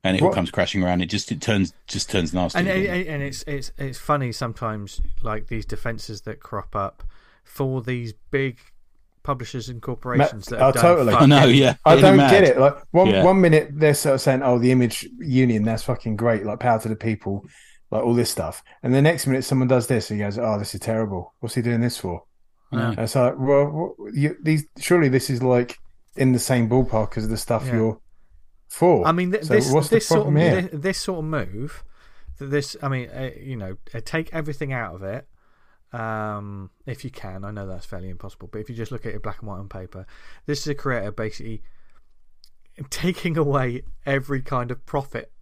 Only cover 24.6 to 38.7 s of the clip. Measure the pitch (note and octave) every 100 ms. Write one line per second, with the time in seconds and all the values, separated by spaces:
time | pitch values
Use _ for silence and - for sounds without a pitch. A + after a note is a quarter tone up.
24.6 | D3 - - F3+ C#3+ C3 C3 B2 B2+ B2
25.6 | B2 - - - _ - C3 B2 - B2+
26.6 | A2+ B2+ B2 A2 G#2+ - G#2+ A2+ - A2+
27.6 | C3 A#2 A2+ G#2+ - - _ - - _
28.6 | _ - F3+ D#3 D#3+ E3+ F3+ G#3 D#3 -
29.6 | C3+ D3 D3 A3+ - E3 C#3+ D3 E3+ F#3+
30.6 | F3+ D#3 F#3 F#3+ - F3+ D#3 D3+ F2+ G2+
31.6 | C#3+ - - - - - - - C#3 C#3+
32.6 | C#3 - C#3 C3+ B2 B2+ C3 - C3+ B2
33.6 | F#2+ F#2+ - A#2 - D#3+ D#3+ E3 D3+ C#3+
34.6 | C#3+ C3 G#2+ F2 F#2+ A2+ - _ _ _
35.6 | _ _ _ A#2+ A2+ A2 G#2+ G#2 G#2 G2+
36.6 | G2 _ - B2+ B2+ - G#2 F#2 G2+ G#2
37.6 | G2 F2+ - F#2 F#2 F2+ G2 - F2+ G#2+
38.6 | G#2+